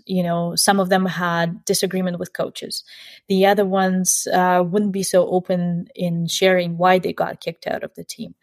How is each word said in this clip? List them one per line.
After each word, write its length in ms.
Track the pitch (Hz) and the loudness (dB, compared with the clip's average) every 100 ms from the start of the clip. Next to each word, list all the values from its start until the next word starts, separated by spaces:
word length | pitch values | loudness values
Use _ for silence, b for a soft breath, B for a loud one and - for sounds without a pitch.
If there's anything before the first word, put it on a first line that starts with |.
| - | -4
You 160 | 185 | -2
know, 340 | 175 170 170 165 | 0 -2 -2 0
some 260 | - 196 | 2 2
of 80 | 185 | 4
them 160 | 190 185 | 2 0
had 580 | 165 175 170 170 175 | -2 -2 0 -2 -2
disagreement 560 | - 190 190 185 185 175 | -2 0 0 -2 -4 -6
with 140 | 180 | -8
coaches. 500 | - - - - - - B B B B | -6 -8 -8 -12 -12 -14 B B B B
The 160 | 190 196 | 4 4
other 200 | 202 196 | 4 2
ones, 600 | 190 190 185 180 - - | 2 2 2 0 -2 0
uh, 340 | 180 185 180 180 | 2 4 4 2
wouldn't 260 | 196 208 | 0 0
be 120 | 190 | -2
so 260 | 185 185 175 | 0 2 2
open 580 | 185 180 185 175 170 - - | 0 0 -2 -2 -4 -6 -6
in 320 | 175 170 165 | -4 -2 -4
sharing 500 | - 190 180 175 170 | 0 2 2 0 0
why 220 | 180 185 | 4 4
they 140 | 175 | 2
got 260 | 170 170 - | -4 -6 -6
kicked 280 | - 165 - | -10 -10 -6
out 160 | - | -6
of 100 | - - | -8 -14
the 80 | |
team. 320 | 170 - - - | -16 -14 -16 -18